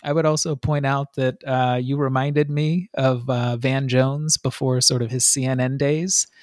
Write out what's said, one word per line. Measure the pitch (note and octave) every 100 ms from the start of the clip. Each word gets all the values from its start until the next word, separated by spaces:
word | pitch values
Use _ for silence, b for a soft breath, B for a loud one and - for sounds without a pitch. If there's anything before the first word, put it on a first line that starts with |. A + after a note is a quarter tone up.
I | C#3+
would | D3+
also | D#3 D#3 E3 C#3+
point | - D3 C#3
out | C#3 C#3+ -
that, | C3 B2 C#3
uh, | B2+ B2+ B2
you | B2+ C#3+
reminded | C3+ C3 C#3+ D3 D3
me | D3 D#3 F3 F#3
of, | - C3 B2+ B2
uh, | B2 A#2+ A#2+
Van | C3 C3+ C3+
Jones | B2+ C3 C#3+ D3+ -
before | C3 - C3+ B2+
sort | - B2+
of | A2+
his | B2+ -
C | C#3
N | C3 C3
N | B2+ C#3
days | C#3+ D#3 F3+ - - B